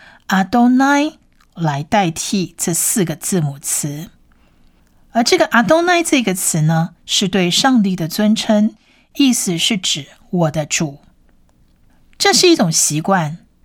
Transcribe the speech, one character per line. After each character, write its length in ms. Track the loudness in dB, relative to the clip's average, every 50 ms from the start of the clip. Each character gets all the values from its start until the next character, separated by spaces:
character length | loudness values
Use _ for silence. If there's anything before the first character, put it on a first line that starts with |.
| -20 -20 -20 -20 _
Adonai 840 | -2 -2 0 0 0 2 2 4 4 4 4 2 2 2 0 0 -2 -6 _ _ _ _ _ _ _ _
来 260 | -4 -4 -2 -2 -4
代 300 | -4 0 0 0 0 0
替 420 | -2 -6 -8 -4 -4 -4 -4 -6 -6
这 160 | -6 -6 -4
四 320 | -2 -2 -2 -2 0 -2 -2
个 120 | -2 -4
字 260 | -8 -6 -4 -2 -2
母 160 | -2 -4 -6
词。 540 | -8 -8 -8 -6 -6 -6 -8 -10 -12 -14 -18 -20 _ _ _ _ _ _ _ _ _ _ _ _ _ _ _ _ _ _ _
而 140 | -2 0 2
这 160 | 2 2 2
个 80 | 2
Adonai 560 | 2 2 2 4 4 2 2 4 2 2 0 2
这 140 | 0 0 0
个 140 | 0 0 -4
词 260 | -2 -4 -4 -2 0
呢， 300 | 0 2 2 0 -2 -2 -6 _ _
是 200 | -6 -2 -2 -2
对 220 | 0 0 0 0 0
上 320 | 0 2 2 2 4 2
帝 140 | 2 0 -2
的 120 | -4 -6
尊 280 | -6 -4 0 0 2 0
称， 400 | 0 0 0 2 2 2 0 -2 _ _ _ _ _ _ _ _
意 180 | 0 0 0 0
思 240 | 0 -2 -4 -2
是 180 | -2 -2 -2 -2
指 300 | -2 -2 -4 -6 -6 -8 -14 -20 _ _ _
我 220 | -2 0 0 0
的 160 | 0 -4 -6
主。 320 | -4 -4 -4 -4 -6 -6 -14 _ _ _ _ _ _ _ _ _ _ _ _ _ _ _ _ _ _ _ _ _ _ _ -2
这 120 | 0 2
是 160 | 4 4 4
一 80 | 4 4
种 160 | 4 2 0
习 300 | 0 0 -2 0 -2 -2
惯， 380 | 0 0 0 0 0 -4 -8 -12 -16 _ _ _ _